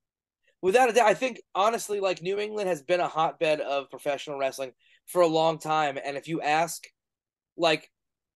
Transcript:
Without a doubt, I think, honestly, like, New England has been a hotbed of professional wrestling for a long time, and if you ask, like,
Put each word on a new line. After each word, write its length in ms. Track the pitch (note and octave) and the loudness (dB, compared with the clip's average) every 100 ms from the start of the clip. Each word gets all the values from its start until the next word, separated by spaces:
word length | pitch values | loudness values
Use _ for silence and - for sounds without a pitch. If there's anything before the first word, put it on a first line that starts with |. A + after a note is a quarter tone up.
| _ _ _ _ _ _ | _ _ _ _ _ _
Without 280 | F3+ A3 B3+ | 2 4 4
a 20 | |
doubt, 140 | A3 A3 | 6 4
I 80 | |
think, 260 | F#3+ C4 G#3 - | 4 -2 -6 -8
honestly, 460 | F3 G#3 A3+ - G#3 | 0 0 0 -4 -2
like, 220 | F#3+ F3+ | -2 -2
New 160 | E3+ G3+ | -4 -4
England 300 | G#3 G#3+ F#3+ | -4 -4 -2
has 140 | D#3+ | -2
been 180 | C3+ F3 | 0 0
a 80 | D#3 | 0
hotbed 520 | D#3 D#3+ - D#3+ D3+ | 0 -2 0 0 0
of 300 | B2 C#3 C3 | 0 -4 -4
professional 480 | B2+ D3 C#3 - C#3 | -8 -4 -4 -6 -6
wrestling 340 | C3+ B2+ C3 - _ _ - | -4 -4 -10 -12 _ _ -4
for 160 | F3 | 2
a 60 | E3+ | 4
long 300 | D#3+ D#3+ D#3+ | 4 2 0
time, 400 | D#3 D#3 D3 C3+ | 0 0 0 -2
and 140 | C#3 C#3 | -6 -8
if 100 | D3 | -6
you 140 | E3 | -4
ask, 440 | D3 D#3 E3+ - - _ _ _ _ _ _ - | 0 0 0 -4 -16 _ _ _ _ _ _ -2
like, 320 | E3 D#3 - _ _ _ _ | 0 0 -4 _ _ _ _